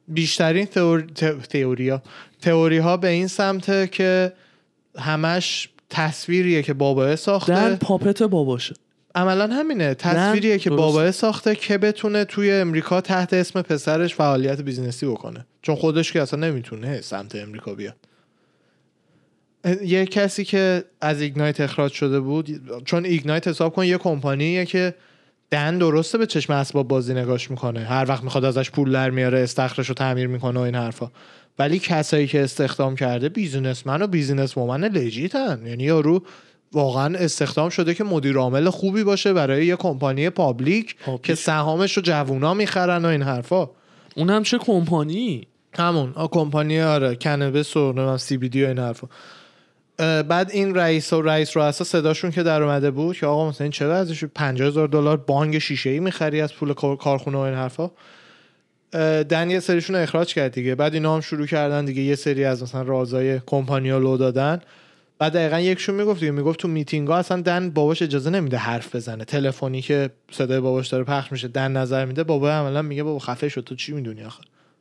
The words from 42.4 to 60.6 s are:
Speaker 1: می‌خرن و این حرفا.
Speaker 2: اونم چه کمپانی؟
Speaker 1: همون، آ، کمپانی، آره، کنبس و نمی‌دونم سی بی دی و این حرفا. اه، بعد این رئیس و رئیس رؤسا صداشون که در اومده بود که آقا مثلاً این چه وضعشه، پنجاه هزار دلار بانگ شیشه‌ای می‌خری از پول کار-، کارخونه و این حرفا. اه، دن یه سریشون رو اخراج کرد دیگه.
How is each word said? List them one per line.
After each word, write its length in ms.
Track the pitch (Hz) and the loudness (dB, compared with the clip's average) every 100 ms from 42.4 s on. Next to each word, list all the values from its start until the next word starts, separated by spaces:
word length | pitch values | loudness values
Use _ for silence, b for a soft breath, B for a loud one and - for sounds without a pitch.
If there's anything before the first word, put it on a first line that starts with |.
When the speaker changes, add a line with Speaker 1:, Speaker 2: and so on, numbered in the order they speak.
| 151 | 0
Speaker 1:
می‌خرن 520 | 202 202 190 180 175 170 | 0 0 0 2 2 2
و 20 | |
این 140 | 151 | 2
حرفا. 480 | 139 123 117 180 143 b b b b - | 0 -2 0 0 0 b b b b -2
Speaker 2:
اونم 280 | 170 214 | 2 2
چه 140 | 208 247 | 2 0
کمپانی؟ 880 | 240 190 160 165 151 185 247 123 - _ _ | 2 2 2 0 0 -2 -4 -4 -8 _ _
Speaker 1:
همون، 380 | - 175 170 127 151 | -2 2 2 0 -4
آ، 120 | 160 | -2
کمپانی، 540 | 175 151 151 151 160 | 0 0 0 2 2
آره، 340 | 160 151 131 123 | 4 4 2 0
کنبس 600 | 156 143 139 143 151 156 | -2 0 2 0 0 2
و 20 | |
نمی‌دونم 380 | 135 127 135 131 | 2 2 0 -2
سی 200 | - 131 | -2 -4
بی 120 | 127 | -2
دی 140 | 135 | 0
و 40 | 135 | 0
این 120 | 127 | 0
حرفا. 280 | 123 113 131 B B B B B B B _ - | -4 -6 -14 B B B B B B B _ -2
اه، 240 | 160 156 | 2 2
بعد 280 | 151 175 190 | 2 2 2
این 240 | 208 196 185 | 0 2 2
رئیس 380 | 170 160 - | 2 2 2
و 80 | 160 | 2
رئیس 360 | 156 156 151 165 | 4 2 2 2
رؤسا 260 | 147 143 | 2 0
صداشون 480 | 175 175 156 156 180 | 0 2 2 0 -2
که 120 | 165 | 0
در 200 | 165 156 | 2 2
اومده 280 | 147 143 143 | 2 2 0
بود 260 | 135 165 180 | 0 -2 -2
که 80 | 147 | 0
آقا 240 | 147 156 | 0 0
مثلاً 160 | 143 147 | -2 -6
این 60 | |
چه 140 | - 147 | -2 0
وضعشه، 420 | 180 175 156 151 | 0 -2 -4 -8
پنجاه 400 | - 143 127 139 | -4 -2 2 2
هزار 200 | 147 151 | 2 2
دلار 300 | 151 147 151 | 4 4 2
بانگ 400 | 135 139 151 151 | 2 0 2 0
شیشه‌ای 400 | - 135 131 143 | -2 -2 -2 0
می‌خری 420 | 185 - 156 151 | -2 -2 -2 0
از 120 | 151 | -2
پول 200 | - 147 | -2 -4
کار-، 240 | 139 139 139 | -2 -2 0
کارخونه 400 | 147 135 139 139 | 0 0 -2 -2
و 40 | |
این 140 | 135 131 | -2 -2
حرفا. 360 | 127 139 170 b b b b b b b b _ _ | -6 -6 -8 b b b b b b b b _ _
اه، 300 | 160 156 156 | 0 2 2
دن 260 | 147 165 170 | 2 0 2
یه 100 | 185 | 0
سریشون 360 | 180 175 165 190 | 2 0 0 -2
رو 60 | |
اخراج 320 | 156 165 170 | 0 0 0
کرد 180 | 160 135 | 0 -2
دیگه. 240 | 127 | -2